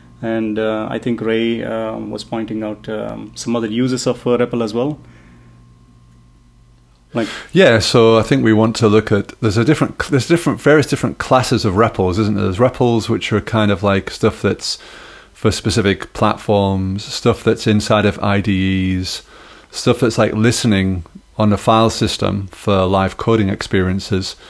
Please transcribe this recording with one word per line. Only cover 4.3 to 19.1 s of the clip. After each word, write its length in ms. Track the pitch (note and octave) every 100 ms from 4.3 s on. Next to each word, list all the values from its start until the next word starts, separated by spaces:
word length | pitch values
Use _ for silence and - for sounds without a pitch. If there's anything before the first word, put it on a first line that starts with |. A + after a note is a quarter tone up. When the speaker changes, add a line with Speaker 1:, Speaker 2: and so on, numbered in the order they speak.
| A#2+
Speaker 1:
repl 260 | A#2+ A#2+
as 120 | A2
well. 260 | A2+ C#3 D3+ - - - - - - - - - - _ _ _ _ _ _ _ _ _ _ _
Like 120 | A#2+ G#2+ - -
Speaker 2:
Yeah, 260 | F3 F3+ A2+
so 400 | - B2 A2+ A2+
I 40 |
think 220 | G#2+ C#3
we 80 | A#2
want 240 | A2 A2 A2
to 120 | A2
look 220 | G#2+ G#2+
at, 180 | G2+ - -
there's 160 | A2+ G2+
a 80 |
different, 340 | A#2+ D#3 C#3+ - -
there's 180 | C#3 -
different, 320 | E3+ D3+ A2
various 260 | C#3+ D3+ C3
different 300 | C#3 A#2 -
classes 480 | - B2+ A2+ A#2
of 80 | A2
repls, 440 | F#2 A2+ - F#2 F2+
isn't 160 | G#2+
there? 100 | G2+
There's 140 | G2 F#2
repls 500 | B2 - B2 A#2 G#2
which 240 | G#2+ -
are 80 | G#2+
kind 300 | - A2+ G#2
of 120 | F#2+
like 280 | G2+ G2 -
stuff 320 | - A2+ -
that's 360 | G2+ - - - - - - - -
for 180 | - A2
specific 600 | - A#2 G#2 G2 F#2+ -
platforms, 880 | - G#2+ - - G#2 G2 F#2+ F#2+ G2
stuff 400 | - - A#2+ A2+
that's 240 | A#2 G2+ A2+
inside 380 | G#2+ - G#2+
of 140 | G#2 G2
I 200 | G2+ G2+
D 580 | G2+ F#2+ F#2+ F#2+ F#2 F#2
Es, 220 | F#2